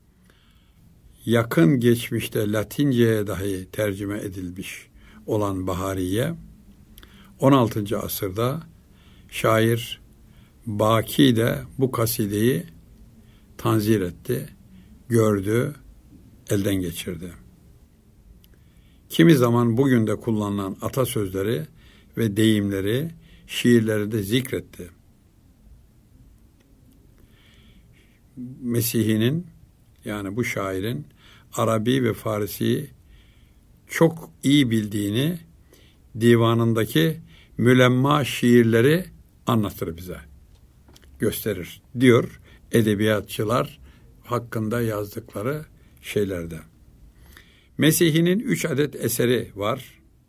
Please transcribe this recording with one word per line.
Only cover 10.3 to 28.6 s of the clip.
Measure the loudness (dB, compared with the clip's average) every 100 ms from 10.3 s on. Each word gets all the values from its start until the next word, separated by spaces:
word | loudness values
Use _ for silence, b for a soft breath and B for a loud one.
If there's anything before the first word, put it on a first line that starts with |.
| b b b -8
Baki | 0 2 2 0 4 4 4
de | 0 -2 -8 -4
bu | -2
kasideyi | 0 -2 -2 -2 0 0 0 -6 -18 -20 -20 -20 -20 b b b -6
tanzir | -2 0 2 0
etti, | -2 -8 -6 -6 -8 -16 -20 B B -20 -2
gördü, | 2 2 2 0 -2 -2 -8 -20 -20 -20 -20 -20 -20 -4
elden | -2 0
geçirdi. | -2 -4 -8 -10 -10 -12 -18 -20 -20 -20 -20 -20 _ _ -20 -20 -20 -20 b b b b b -6
Kimi | 4 6
zaman | 6 4 2 2 2
bugün | 4 2 2
de | -2
kullanılan | -2 -2 -2 -4 -6 -8
atasözleri | -6 -2 -2 -2 -4 -4 -2 -4 -8 b b b b -4
ve | -2 2
deyimleri | 2 2 0 -2 -2 -4 -6 -10 b b b
şiirlerinde | -2 4 4 4 -2 -2 -4
zikretti. | -2 -2 -2 -8 -10 -16 -18 -20 _ _ _ _ _ _ -20 -20 _ _ _ -20 -20 -20 _ _ _ _ -20 -20 -20 -20 b b b b b b b b b b _ -16 -16 -10